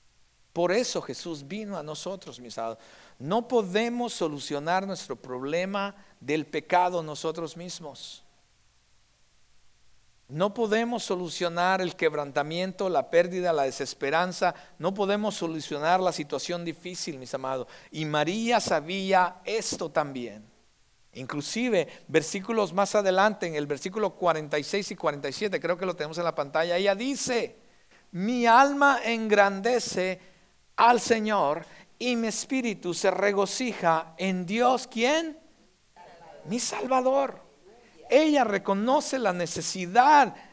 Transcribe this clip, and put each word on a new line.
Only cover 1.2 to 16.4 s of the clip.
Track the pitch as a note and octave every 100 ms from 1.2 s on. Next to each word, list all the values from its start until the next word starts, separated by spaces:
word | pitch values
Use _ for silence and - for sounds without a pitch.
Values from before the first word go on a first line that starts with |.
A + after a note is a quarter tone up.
| F3 D3+ C#3
vino | G3+ G#3 F#3
a |
nosotros, | D3+ D#3 F3 F#3+ - B2
mis | A#2+ A2+
amados. | A2+ A2+ - - - -
No | C3+ A3 A#3+
podemos | B3 F#3+ G3 A#3 A#3+ A#3+
solucionar | - E3 D3 - C#3+ D#3 F#3 G3
nuestro | F3+ - B2+
problema | C3 B2+ C3+ E3 F#3 G3+ G3+ G3+ - -
del | B2 D#3 D3
pecado | D#3 - F3+ F3+ F3+
nosotros | D#3 D3 D#3+ D#3+ D#3+ E3
mismos. | F3 - D#3 B2 - - - _ _ _ _ _ _ _ _ _ _ _ _ - - _ - - _ _ -
No | D3 G3+
podemos | G#3 A3 A3 A#3 A#3+
solucionar | - F#3 F3 - F3 E3+ F3+ F#3+
el | F3+ -
quebrantamiento, | D#3+ D3+ C#3+ C#3 D3 E3 F#3+ F3+ F#3+
la | D#3 -
pérdida, | E3 F3 F3+ F3+
la | D#3
desesperanza. | C#3 - C3+ - C#3 D#3+ F3+ E3+ F3+ - - -
No | D#3+
podemos | G3 G3 G#3 G#3 G3+
solucionar | E3+ D#3+ - D3 D#3 F#3
la | F#3
situación | E3 D3 C#3+